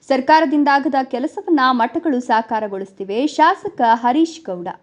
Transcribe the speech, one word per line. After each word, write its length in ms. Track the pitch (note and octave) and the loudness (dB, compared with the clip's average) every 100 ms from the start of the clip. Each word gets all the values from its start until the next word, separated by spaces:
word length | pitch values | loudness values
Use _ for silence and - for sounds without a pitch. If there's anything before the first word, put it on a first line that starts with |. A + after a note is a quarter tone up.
| _ | _
ಸರ್ಕಾರದಿಂದಾಗದ 880 | C4+ C4 D#4 D#4+ D4 C#4+ C#4 C#4+ C4+ C4 | 0 4 4 4 2 2 2 0 -2 -2
ಕೆಲಸವನ್ನ 480 | A#3+ C#4+ - G4 D#4 B3+ B3+ | -4 -6 -8 -2 0 2 2
ಮಠಗಳು 400 | A#3 E4 E4+ B3 B3 | 0 -2 -2 -4 0
ಸಾಕಾರಗೊಳಿಸ್ತಿವೆ. 880 | A3+ A3+ A3 G#3+ G3 G3 _ G3 G#3 D4 | -2 0 -6 -6 -8 -12 _ -8 -4 -4
ಶಾಸಕ 540 | C#4+ D#4 F#4+ G4+ - A#3+ A3+ | 2 2 2 -6 -2 2 2
ಹರೀಶ್ 360 | A#3+ C4 D#4+ - - | 2 2 0 -2 -12
ಗೌಡ. 200 | F3+ F3 F3+ | -10 -10 -14